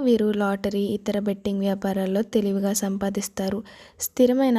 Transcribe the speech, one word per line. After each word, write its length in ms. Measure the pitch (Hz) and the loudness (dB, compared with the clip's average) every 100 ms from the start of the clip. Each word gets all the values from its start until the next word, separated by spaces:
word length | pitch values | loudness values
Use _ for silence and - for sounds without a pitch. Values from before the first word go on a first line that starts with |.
| 262 | 4
వీరు 200 | 226 214 | 4 2
లాటరీ, 500 | 208 202 196 202 202 202 202 | 0 0 -2 -2 -2 -2 -2
ఇతర 220 | - 202 | -2 -2
బెట్టింగ్ 440 | 208 196 202 196 196 | -2 -4 -4 -2 0
వ్యాపారాల్లో 560 | 196 196 190 190 196 220 | -2 -2 -2 0 -2 0
తెలివిగా 380 | 226 202 196 196 208 | 0 0 0 0 -2
సంపాదిస్తారు. 800 | 196 196 196 202 208 - 190 196 - - - - | -2 -2 -2 -4 -6 -6 -4 -4 -8 -18 -20 -12
స్థిరమైన 580 | - - 247 254 269 | -6 2 4 4 2